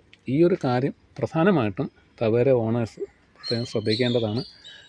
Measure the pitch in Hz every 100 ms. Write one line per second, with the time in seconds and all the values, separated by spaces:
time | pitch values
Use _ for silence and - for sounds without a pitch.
0 | - - - 143 175 190 135 123 143 -
1 | _ - 110 160 185 165 107 101 - -
2 | _ - 113 120 127 123 110 120 113 -
3 | 392 _ _ - - 120 120 117 107 110
4 | 123 120 110 113 - - - -